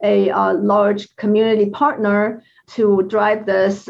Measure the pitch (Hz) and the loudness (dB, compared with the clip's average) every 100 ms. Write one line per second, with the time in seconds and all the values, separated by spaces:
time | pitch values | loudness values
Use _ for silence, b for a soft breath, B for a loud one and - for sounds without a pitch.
0 | 208 202 196 196 190 180 202 208 208 208 | 0 0 0 0 0 0 0 2 2 -2
1 | - - 208 214 226 220 202 208 294 285 | -8 -8 -2 0 2 0 0 0 -2 0
2 | 208 208 214 226 B B _ - 214 196 | 0 0 -2 -6 B B _ -2 2 2
3 | 190 214 208 214 214 190 190 196 | 0 0 0 -2 -2 0 0 -2